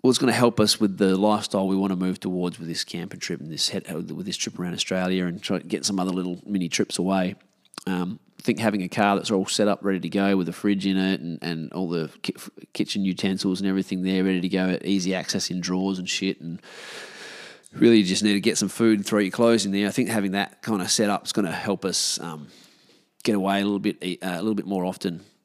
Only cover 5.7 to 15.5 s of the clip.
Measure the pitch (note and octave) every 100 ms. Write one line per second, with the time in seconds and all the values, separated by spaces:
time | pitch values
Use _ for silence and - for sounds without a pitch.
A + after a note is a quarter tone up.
5.7 | F2+ C#2+ G2 F#2 F#2 F2+ F2+ - G2+ E2+
6.7 | - G2 - F2+ F#2+ F#2 G#2 _ _ _
7.7 | - - F#2 F2+ E2 _ - - A2+ A2+
8.7 | G2+ F2+ - G2+ G2+ - G2 G2+ - G#2
9.7 | G2 G2+ F#2+ E2+ G2 G2 F#2+ F2 F#2 G#2
10.7 | G2+ G2 F#2+ F#2+ F#2+ E2+ E2 E2+ E2 D#2
11.7 | E2+ F2+ F2 D#2 - - - - - -
12.7 | - G#2 G2+ G2 F2+ G2 F#2+ G2 F#2 G2
13.7 | F#2+ F#2+ F#2 F#2 F#2+ F#2+ F#2 F2 F#2+ F#2
14.7 | E2+ - G2 F2+ F#2 E2+ G2 -